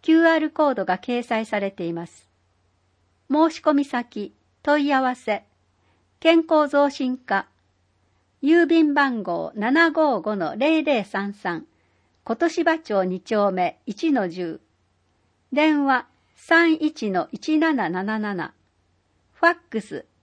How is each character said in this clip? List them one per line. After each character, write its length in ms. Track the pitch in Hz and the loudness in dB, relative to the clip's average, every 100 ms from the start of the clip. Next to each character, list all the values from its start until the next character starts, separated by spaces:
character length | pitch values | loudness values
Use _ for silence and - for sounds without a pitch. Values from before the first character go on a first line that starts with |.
キ 140 | - 320 | 4 4
ュ 80 | |
ー 100 | 330 | 4
ア 20 | 330 | 2
ー 40 | |
ル 100 | 311 | -2
コ 200 | - 302 | 0 -2
ー 40 | |
ド 100 | 247 | 0
が 140 | 190 185 | -2 -4
掲 260 | - 240 | -4 -6
載 220 | 240 220 220 | -4 -6 -4
さ 160 | 208 | -4
れ 100 | 196 | -6
て 140 | 196 170 | -6 -8
い 80 | |
ま 140 | 170 170 | -8 -12
す。 200 | _ _ _ _ _ _ _ _ _ _ _ _ | _ _ _ _ _ _ _ _ _ _ _ _
申 220 | 294 320 | 2 2
し 100 | 320 | 2
込 120 | 320 | 0
み 120 | 285 277 | 0 0
先、 480 | 247 240 214 208 _ _ _ | -6 -6 -10 -12 _ _ _
問 220 | - 294 285 | 0 0 2
い 60 | |
合 100 | 269 | 0
わ 140 | 262 254 | 0 -4
せ、 300 | - 202 _ _ _ _ _ _ _ _ | -6 -6 _ _ _ _ _ _ _ _
健 240 | 330 330 320 | 2 2 4
康 180 | 311 294 | 2 2
増 220 | 285 285 | 2 2
進 280 | 277 262 254 | 0 -6 -6
課、 300 | - 196 - _ _ _ _ _ _ _ _ _ | -4 -4 -4 _ _ _ _ _ _ _ _ _
郵 240 | 277 330 330 | 2 4 4
便 280 | 330 302 | 4 4
番 300 | 285 277 233 | 2 0 -2
号 300 | 180 170 160 220 | -6 -6 -6 -6
七 360 | 214 294 330 | 0 2 2
五 280 | 320 302 226 | 2 0 0
五 160 | 208 208 | -2 -4
の 200 | 160 214 | -4 -2
零 260 | 277 320 | 0 0
零 200 | 302 254 190 | 0 -2 -2
三 280 | 196 202 | -6 -6
三、 320 | 202 190 165 - _ _ _ _ _ - | -8 -8 -8 -10 _ _ _ _ _ -8
琴 240 | 226 339 | -2 -2
芝 300 | 339 330 320 | 0 0 -2
町 240 | - 208 | -2 -2
二 180 | 185 180 | -2 -4
丁 300 | - 220 202 | -4 0 0
目 280 | 185 175 - - | 0 -4 -6 -14
一 260 | 202 330 | -6 0
の 180 | 269 185 | 0 -2
十、 300 | 170 170 156 _ _ _ _ _ _ _ _ _ | -6 -10 -10 _ _ _ _ _ _ _ _ _
電 340 | 262 311 294 277 | 0 2 2 2
話 200 | 254 - _ _ _ | 0 -2 _ _ _
三 380 | - 330 339 | 2 4 4
一 380 | 320 302 - 220 | 2 -2 -4 -4
の 160 | 185 - | -4 -4
一 260 | - - 311 | -8 -2 0
七 320 | 320 277 180 | 2 0 -2
七 300 | 180 196 220 | -4 -4 -4
七、 340 | 214 190 151 _ _ _ _ _ _ _ _ | -4 -6 -8 _ _ _ _ _ _ _ _
フ 120 | _ 339 | _ 0
ァ 60 | |
ッ 40 | 349 _ | 0 _
ク 120 | 220 | -10
ス 240 | - - - _ | -8 -14 -14 _